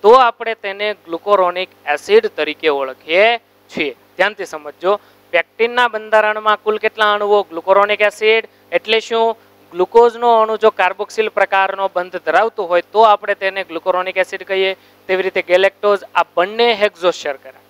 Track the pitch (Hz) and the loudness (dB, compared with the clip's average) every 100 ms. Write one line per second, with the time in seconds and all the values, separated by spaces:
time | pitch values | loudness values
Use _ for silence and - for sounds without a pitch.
0 | 202 254 240 226 226 220 202 196 208 202 | 8 6 6 0 -10 -8 -10 -6 -6 -6
1 | 170 170 202 202 180 180 185 _ 147 147 | -10 -10 0 2 2 -2 -10 _ -6 -6
2 | - 214 220 - 151 151 160 139 135 131 | 2 2 2 -6 -6 -2 -2 -2 -6 -10
3 | 156 170 220 233 _ _ _ - 147 120 | -2 2 2 0 _ _ _ -8 -8 -8
4 | _ - 190 208 175 156 147 - 180 202 | _ -4 -4 -4 -12 -12 -16 -6 -4 -4
5 | _ _ _ 170 - _ 226 240 247 214 | _ _ _ -4 -4 _ -4 0 -2 -4
6 | 214 214 214 214 214 208 214 214 220 - | 0 0 2 -2 -2 -2 -2 -2 -4 0
7 | 214 208 208 208 190 165 165 196 202 208 | 0 0 2 0 0 -8 2 2 2 2
8 | 208 - 220 220 - _ _ 175 - 220 | 0 0 0 0 -2 _ _ -6 -2 -4
9 | 220 226 226 220 _ _ _ 175 180 233 | -2 -2 -2 -4 _ _ _ -4 2 4
10 | 233 226 240 226 220 214 220 - 185 190 | 4 2 2 2 2 2 0 2 -2 -2
11 | 208 - 214 - 190 196 190 196 196 180 | -10 -6 -4 -2 0 0 -2 -2 -6 -6
12 | 180 180 160 160 226 - 175 175 - 208 | -8 -8 0 0 0 -4 -2 -2 -2 2
13 | 220 208 208 202 190 196 185 165 185 180 | 4 4 0 -4 -4 -6 -8 -6 -2 -2
14 | 185 190 180 190 185 190 190 190 _ _ | -2 -4 -4 -6 -6 -2 -2 -4 _ _
15 | - 185 185 185 175 180 190 _ 208 202 | -4 -2 -2 -4 0 2 2 _ -2 -2
16 | - 170 170 - 185 220 240 208 208 202 | -2 -4 -2 -2 -4 0 0 0 -2 0
17 | 175 160 151 135 135 - | -4 -2 -10 -10 -16 -20